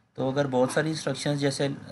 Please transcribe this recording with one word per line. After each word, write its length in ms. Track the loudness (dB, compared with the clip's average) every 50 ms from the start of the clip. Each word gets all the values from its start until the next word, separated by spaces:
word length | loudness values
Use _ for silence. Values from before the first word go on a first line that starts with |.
| _ _ _ -4
तो 120 | -2 0
अगर 160 | 2 0 0
बहुत 260 | 2 4 4 2 4
सारी 180 | 2 2 0 0
इंस्ट्रक्शंस, 480 | 0 -2 -2 -4 -4 -2 -2 -2 0 0
जैसे 280 | 0 0 0 0 -2 -2 -2 -6 -10 -12